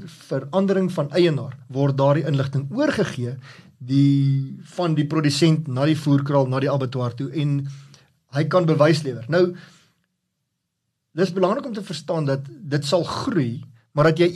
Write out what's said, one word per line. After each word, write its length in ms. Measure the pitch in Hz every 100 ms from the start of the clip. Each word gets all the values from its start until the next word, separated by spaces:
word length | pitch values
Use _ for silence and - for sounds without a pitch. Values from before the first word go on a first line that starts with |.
| -
verandering 840 | - - 139 139 185 196 190 185
van 160 | 180 143
eienaar, 460 | 156 175 139 113 - -
word 280 | 131 139 135
daardie 300 | 139 147 165
inligting 400 | 139 139 139 139
oorgegee, 680 | 214 302 - 190 - 120 123 - - - _
die, 800 | 127 139 143 139 139 135 135 -
van 320 | - - 175
die 120 | 151 151
produsent 600 | 156 147 143 165 156 156
na 160 | 127
die 120 | 147 156
voerkraal, 500 | 147 143 139 143 127
na 120 | 131
die 100 | 135
abattoir 440 | 135 127 127 123
toe, 160 | - 139
en 340 | 160 147 139 139 - - - _ _ _
hy 120 | 139
kan 200 | - 185
bewys 380 | 165 160 156 170
lewer. 220 | 139 117 117
Nou, 260 | 170 180 - - _ _ _ _ _ _ _ _ _ _ _ _ _ _
dis 200 | 151 185
belangrik 340 | 180 180 240 277
om 80 | 208
te 60 |
verstaan 400 | 196 175 - 165
dat 160 | 143 135 -
dit 360 | - 160 147 -
sal 160 | 180
groei, 580 | 135 - - 185 120 113 - - _
maar 120 | 143 151
dat 100 | 160
jy 80 | 170